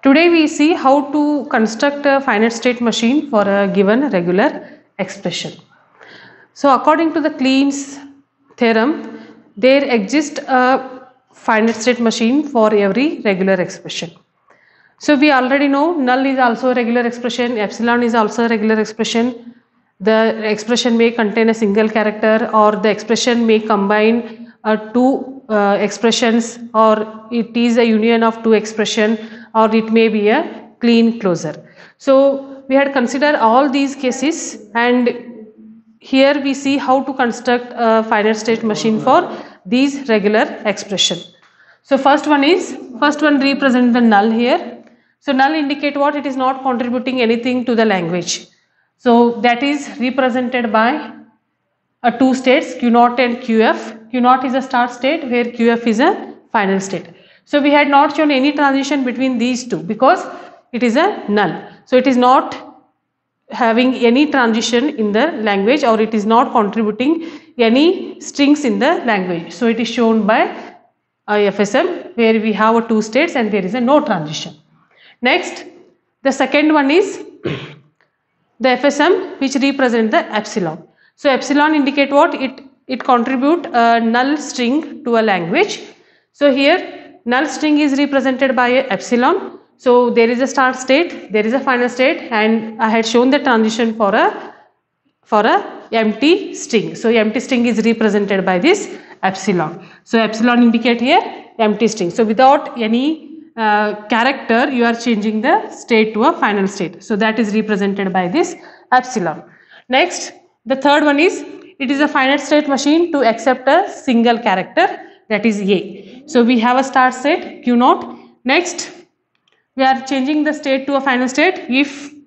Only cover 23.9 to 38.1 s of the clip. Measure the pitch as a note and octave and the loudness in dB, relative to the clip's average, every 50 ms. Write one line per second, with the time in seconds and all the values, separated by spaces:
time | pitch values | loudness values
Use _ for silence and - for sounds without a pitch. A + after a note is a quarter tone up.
23.9 | G#3 G#3+ G#3+ A3 A#3 A#3+ A3+ - - - - - - _ _ A3 G#3+ G#3+ - - | 2 2 2 2 2 0 -2 -6 -14 -18 -20 -20 -20 _ _ -2 -2 -2 -4 -4
24.9 | - B3 B3 C4 C4+ - - - - - - - G#3+ G#3 G3+ G3+ G3+ G3 G3+ G3+ | -2 0 2 2 0 0 -4 -10 -14 -18 -10 -4 -2 0 2 2 0 0 -2 -4
25.9 | G#3 - - A#3 G#3+ - B3 A#3 A3+ A#3 A3+ - - - - - - A3 A3 A3 | -4 0 0 0 0 2 0 0 0 0 -2 -4 -10 -14 -18 -6 0 2 4 4
26.9 | G#3+ G#3+ G#3+ G#3+ - - - - A#3+ A#3 A3+ - - A#3+ A#3 A#3+ A#3 B3 A#3 A#3+ | 4 2 -2 -8 -12 -18 -16 -6 -4 -4 -4 -2 -2 0 0 2 2 2 2 4
27.9 | A3 G#3+ G#3+ A#3 A#3 A3+ A3+ A3+ A3 A3+ A#3 A3+ A3+ G#3 G#3+ - - - G#3+ G3+ | 2 2 2 2 2 2 2 0 -2 -2 0 2 2 2 2 -2 -4 -4 -4 -2
28.9 | - A#3 G#3+ G#3+ A#3 A3 - - - - - - _ A3 A3 A3 G#3 A3+ A3 A3 | 0 0 0 0 0 -2 -6 -14 -18 -20 -20 -6 _ 2 2 4 2 0 0 2
29.9 | A3 A3+ A3+ A3+ G#3 G#3+ G3+ G#3 A3+ D4 E4+ - - - - - - _ - A#3 | 2 4 4 4 2 2 2 2 2 0 -2 -4 -10 -16 -20 -20 -16 _ 0 2
30.9 | A#3 A#3 A3+ A3+ A3 A#3 - G3 F3 - - D#3 D3 D#3 - - - - - - | 4 4 4 2 0 0 -2 -2 -2 -2 -4 -10 -10 -12 -18 -20 -20 -20 -20 -20
31.9 | _ _ - - C4+ C4+ C#4 C#4 C#4 C4+ - - - - - - C4+ C4+ C#4 C#4 | _ _ 0 2 4 4 4 4 2 -2 -8 -14 -18 -20 -8 -2 0 0 0 2
32.9 | C#4 C#4+ A#3+ A#3 - C#4 C4+ D4 D4+ - A3+ A3 A3 B3+ C#4 D4 B3 C#4+ C#4 C#4 | 0 -2 -2 -2 -2 0 0 0 2 2 2 4 4 4 2 2 0 0 -2 -2
33.9 | C#4 - - B3+ A#3+ - - D4 E4+ D#4 - - - - - - - A#3 A#3+ A#3+ | -4 -4 -4 -4 -2 -2 -2 -2 -2 -4 -6 -10 -12 -14 -18 -8 -4 -2 0 2
34.9 | B3 B3 B3 A3+ - - - - - - - - - - - - - - _ _ | 2 2 0 0 -2 -4 -12 -16 -18 -18 -20 -20 -20 -20 -20 -20 -20 -20 _ _
35.9 | _ _ _ - - C4 C4+ C#4 C#4+ D4 C4 C#4 C4+ C4+ - C4+ C#4 C#4 - - | _ _ _ -2 2 4 4 4 2 0 -2 -4 -6 -4 -2 -2 -2 -2 0 0
36.9 | C4 C#4 C4 - C4+ - C4 A#3+ A3 - - - A#3+ A#3+ A#3+ - - - A#3 A3+ | 0 0 0 -4 -4 -2 -2 -2 -2 -4 -2 0 0 0 -2 -8 -6 -2 0 2
37.9 | A3 A3+ A3 A3 | 2 2 2 2